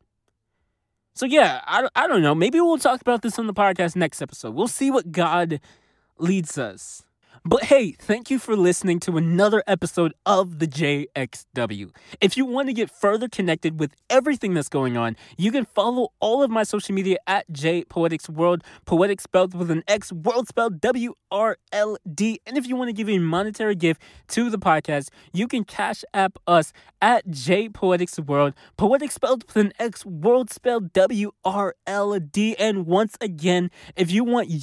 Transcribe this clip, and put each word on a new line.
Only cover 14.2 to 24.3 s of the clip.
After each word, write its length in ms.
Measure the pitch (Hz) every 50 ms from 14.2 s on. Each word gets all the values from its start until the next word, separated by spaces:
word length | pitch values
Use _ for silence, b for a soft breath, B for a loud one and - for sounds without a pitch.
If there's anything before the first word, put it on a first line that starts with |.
| 247 302 285 226 - 202 180
that's 160 | 160 139 -
going 260 | - 139 131 127 120
on, 220 | 120 117 117 113 B B B B -
you 140 | 175 220
can 140 | 226 277 226
follow 440 | - _ 214 196 233 247 254 233 - - _
all 240 | 196 214 233 277 285
of 80 | 233
my 100 | 226 226
social 320 | 214 - - 208 - - 196
media 240 | 190 185 190 185 170 -
at 260 | 185 190 202 - -
J 320 | 160 139 147 160 175 175 -
Poetics 440 | - - 175 165 165 160 156 - -
World, 340 | 156 156 170 175 180 170 B B B B B
Poetic 340 | - 180 165 185 202 202 -
spelled 360 | - - - 185 - 185 185
with 160 | 175 180 165
an 120 | 165 165 - -
X, 260 | 208 214 - - 185
World 340 | 165 151 220 226 247 233 -
spelled 320 | - 233 233 233 180 147
W 340 | - 233 247 254 233 240 220 - _ _
R 260 | 190 202 220 220 196 - _ _
L 260 | - 208 208 214 208 - - 185 147
D. 260 | - 202 226 220 - -
And 140 | 220 240 294
if 80 | 247 247
you 80 | 262
want 140 | 247 254 240
to 40 | 214
give 160 | 202 220 208
a 80 | 208 180
monetary 560 | 170 160 165 180 202 214 208 - 220 214 202
gift 300 | 170 175 165 160 b b b b b b
to 240 | -